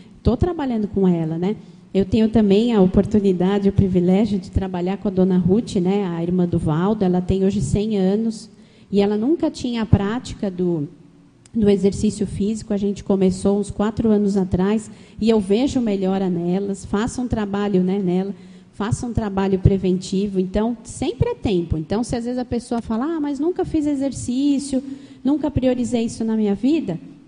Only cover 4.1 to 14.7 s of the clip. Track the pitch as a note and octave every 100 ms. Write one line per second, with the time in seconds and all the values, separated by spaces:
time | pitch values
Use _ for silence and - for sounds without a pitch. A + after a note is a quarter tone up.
4.1 | F#3 A3 G3+ - - F#3+ F3+ F3+ G3 G#3
5.1 | F#3 F#3 F#3 F3 G#3 B3 G#3 F3+ G3+ F#3+
6.1 | E3+ E3+ F3+ F3 E3+ D#3+ D3+ F#3+ A3 F#3
7.1 | F3+ F3+ F#3+ F#3+ G3+ - G#3 G#3+ G3+ F#3
8.1 | G#3 A3+ A3 - - - - - G3 G3+
9.1 | G#3 A#3 E4+ D#4 D4+ B3+ A#3 A3 G3+ G3
10.1 | A#3+ - - G#3 F3+ F3+ E3 C#3+ - -
11.1 | - - _ - A#3 G3+ G3+ G3 G3 G#3+
12.1 | - G3 - G3+ A3 - G3+ G3+ G3 -
13.1 | G3 F#3+ F#3+ G3 G3+ G3 - G#3 A3 A3+
14.1 | G#3 G#3 G3+ F#3 F3 F#3+